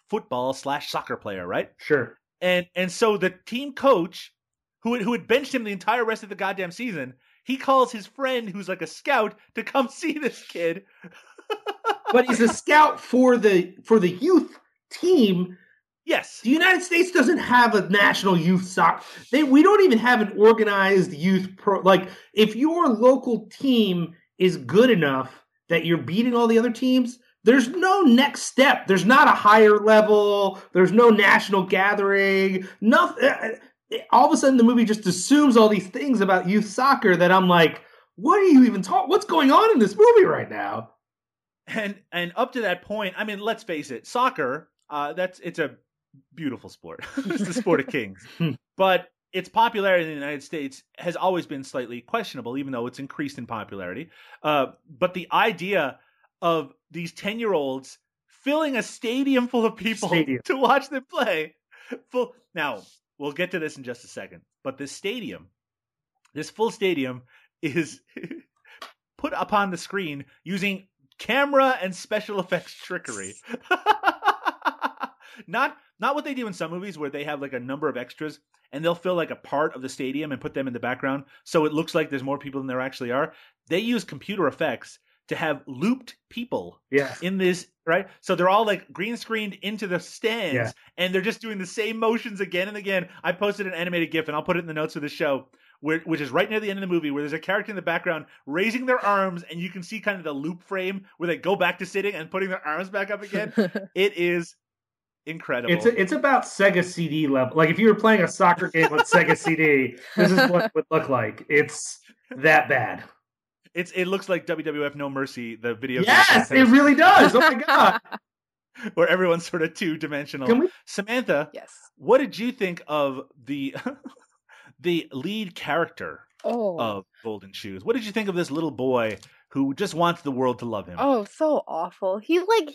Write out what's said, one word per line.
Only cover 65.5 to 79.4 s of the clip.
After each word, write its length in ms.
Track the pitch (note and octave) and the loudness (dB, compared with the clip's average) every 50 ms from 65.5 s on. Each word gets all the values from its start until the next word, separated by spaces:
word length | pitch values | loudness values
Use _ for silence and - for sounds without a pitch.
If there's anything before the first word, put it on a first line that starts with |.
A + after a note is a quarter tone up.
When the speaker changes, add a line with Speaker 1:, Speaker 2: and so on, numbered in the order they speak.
| _ _ _ _ _ _ _ _ _ _ _ _ _ _ _ _ _ | _ _ _ _ _ _ _ _ _ _ _ _ _ _ _ _ _
Speaker 1:
this 160 | C#3+ D3+ - | -14 -14 -14
full 180 | - - A3 A3+ | -6 -4 -4 -4
stadium 540 | - - G3 F#3 F3 C#3+ C3 B2+ B2+ B2+ B2 _ _ _ _ _ _ _ - | -4 -4 -2 -2 -2 -2 -4 -6 -8 -12 -16 _ _ _ _ _ _ _ -8
is 380 | D3+ B2+ E3+ D#3+ A#2+ - - _ _ _ | -4 -4 -4 -4 -4 -10 -18 _ _ _
<laughs> 1040 | - - - D#4+ E4 - _ _ _ _ _ - _ - - _ _ _ _ _ - | -18 -16 -16 -16 -18 -20 _ _ _ _ _ -20 _ -20 -20 _ _ _ _ _ -10
put 160 | - D#4 F#3 | -8 -8 -6
upon 360 | D#3+ F#3 - G#3+ G#3 G3+ G3 | -6 -6 -2 0 0 0 0
the 60 | F3+ E3 | -4 -8
screen 480 | - - - G3 F#3+ D#3 D3 C#3 C3+ - _ _ _ | -10 -10 -8 -8 -8 -8 -10 -12 -14 -18 _ _ _
using 440 | D#3 F#3+ F#3+ F#3 G3+ F#3+ F#3+ - _ _ _ _ _ _ _ | -8 -6 -4 -4 -4 -6 -6 -10 _ _ _ _ _ _ _
camera 600 | - - A3 C4+ C#4+ C#4+ C#4 C4+ C4+ C4 C4 A#3 | -6 -2 0 0 0 2 2 4 4 4 2 0
and 140 | F3 F#3+ F3+ | -4 -8 -8
special 460 | - - - G#3+ G#3+ G#3 - G#3 G3 | -10 -8 -6 -6 -6 -6 -4 -6 -6
effects 320 | F3 - F#3 E3 - - - | -4 -4 -6 -6 -6 -10 -20
trickery. 600 | - - - F3+ E3+ - - A#2 G2+ F#2+ F#2 G#2 - _ - A#3 - - - | -20 -14 -12 -10 -10 -10 -10 -12 -10 -12 -14 -16 -20 _ -14 -14 -14 -4 -4
<laughs> 60 | F4+ - - G#4+ G4+ G#4 - G4 - - - G#4 G4+ - - - - - - - - - E4 E4 - - C4 C4+ - _ _ - - B3 - - | -4 -2 0 -2 -2 0 0 -4 -4 0 -2 -2 -2 -2 -4 -8 -8 -4 -8 -8 -6 -6 -10 -10 -8 -10 -14 -14 -14 _ _ -20 -20 -20 -16 -8
Not, 280 | E3+ A#3 C4+ D4+ - _ _ _ _ _ | -4 -4 -4 -4 -4 _ _ _ _ _
not 160 | G3 B3 C#4 | -4 -4 -4
what 80 | D4+ - | -4 -6
they 100 | D4+ C#4 | -8 -8
do 140 | B3+ A#3+ G#3+ | -8 -8 -10
in 60 | F3+ | -8
some 180 | - E3+ D#3+ | -8 -10 -8
movies 260 | E3 F3+ F#3+ G#3 E3+ D3+ | -8 -10 -12 -12 -12 -10
where 120 | D3 C#3 | -10 -10
they 160 | C#3 C#3+ C#3+ | -8 -10 -8
have, 160 | D3+ D3+ C#3 | -8 -8 -8
like, 100 | C#3 C#3 C3 | -10 -10 -10
a 60 | B2 | -10
number 300 | A#2+ C3 C3+ D3 D#3+ D3 | -8 -8 -8 -4 -4 -4
of 80 | A#2+ B2 | -4 -6
extras 420 | B2 - - - D#3 D3+ D3 - _ _ _ _ _ _ | -10 -12 -12 -12 -12 -12 -12 -14 _ _ _ _ _ _
and 120 | - C#3 D#3+ | -12 -4 -2
they'll 120 | E3 E3+ | -2 -2
fill, 200 | E3+ - F#3 F3+ | -2 -4 -4 -2
like, 160 | F3 D#3 - | -2 -4 -6
a 40 | B2 | -8
part 400 | - | -14